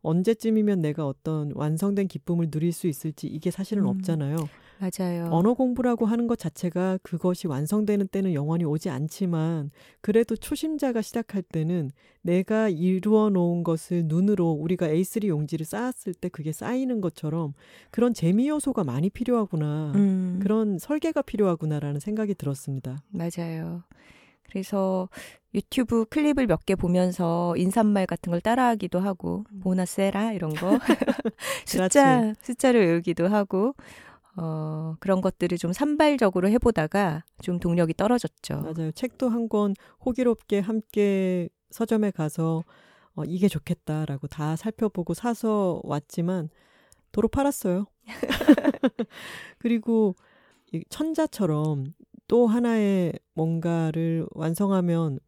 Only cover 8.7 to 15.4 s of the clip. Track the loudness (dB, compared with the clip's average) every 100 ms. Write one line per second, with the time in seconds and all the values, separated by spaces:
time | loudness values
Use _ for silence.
8.7 | -2 -2 -4 -6 -2 -2 0 0 -2 -6
9.7 | -12 -20 _ 0 2 2 -4 -4 -4 -4
10.7 | -2 -2 -2 -4 -6 -4 -8 -4 -4 -2
11.7 | -2 -4 -10 _ _ 0 0 2 0 0
12.7 | 2 0 2 4 4 4 4 2 0 0
13.7 | -2 -2 -2 2 2 2 4 2 2 0
14.7 | 0 2 2 0 -2 0 0